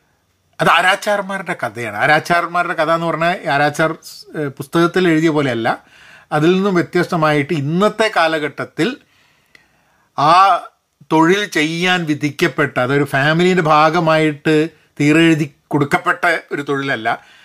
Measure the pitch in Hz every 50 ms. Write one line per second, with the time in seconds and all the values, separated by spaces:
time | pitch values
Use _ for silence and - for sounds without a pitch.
0 | _ _ _ _ _ _ _ _ _ _ _ - 165 175 156 170 180 185 202 -
1 | - 214 208 202 190 190 196 190 175 180 165 - 131 113 104 117 120 107 104 107
2 | 127 143 151 160 - - 175 170 170 165 175 175 170 170 175 165 151 156 165 165
3 | 170 165 156 156 165 175 185 - - 160 139 143 147 151 143 - 160 156 160 -
4 | - - - - - 403 269 165 147 143 - - 139 - - 170 170 165 - 185
5 | 185 170 160 156 160 165 147 151 139 131 117 117 113 117 113 - - _ _ -
6 | - - - - _ - 160 151 151 175 185 185 196 208 185 170 139 - - 175
7 | 160 - 185 165 156 156 151 147 143 147 175 143 135 147 165 180 208 208 208 -
8 | 220 214 - 180 165 160 160 151 151 135 - - 127 - _ - 165 240 285 -
9 | _ _ _ _ _ _ _ _ _ _ _ _ _ _ _ _ _ _ _ _
10 | _ _ _ 127 139 156 170 185 190 196 170 160 - - _ _ _ _ _ _
11 | 143 - 165 156 160 170 196 208 208 170 - 160 151 160 165 170 180 185 185 180
12 | 165 151 147 120 147 143 131 - 175 156 - 160 143 120 - 131 127 123 139 143
13 | 143 143 143 135 139 151 160 170 180 185 185 175 160 156 156 151 156 160 156 180
14 | 165 160 160 156 156 156 147 143 - 160 156 151 156 165 - _ _ _ _ -
15 | 147 147 151 165 165 165 160 143 151 139 - _ _ - 156 143 143 - 180 175
16 | - 180 170 - 180 175 165 - - - 190 147 139 147 139 139 139 139 127 113
17 | 110 117 120 - - - - -